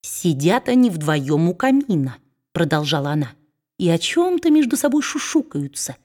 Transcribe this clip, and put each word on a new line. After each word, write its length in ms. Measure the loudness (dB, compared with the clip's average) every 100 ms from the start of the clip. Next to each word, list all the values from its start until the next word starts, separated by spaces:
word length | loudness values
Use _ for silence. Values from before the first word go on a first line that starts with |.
«Сидят 680 | -12 -4 -2 2 2 0 2
они 200 | 2 2
вдвоём 580 | 0 -2 -2 0 0 0
у 60 | 0
камина», 640 | 2 2 2 -2 -2 -8 _ _ _
продолжала 580 | -4 0 0 -2 -4 -2
она, 200 | -4 -4 -10 _ _ _ -2
«и 100 | 0
о 80 | 0
чём-то 540 | 0 0 0 2 4
между 260 | 4 4 0
собой 240 | 0 0
шушукаются. 960 | -2 -6 -2 -2 -2 -6 -6 -8 -10 -12